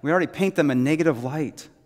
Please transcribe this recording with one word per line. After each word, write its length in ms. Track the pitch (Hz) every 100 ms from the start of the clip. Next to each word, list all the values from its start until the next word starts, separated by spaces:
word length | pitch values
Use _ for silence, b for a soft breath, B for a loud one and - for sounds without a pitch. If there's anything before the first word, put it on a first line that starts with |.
we 80 | 139
already 160 | 175 175
paint 300 | - 190 180
them 160 | 147
in 100 | 127
negative 400 | 131 156 170 120
light. 460 | 127 151 131 - - _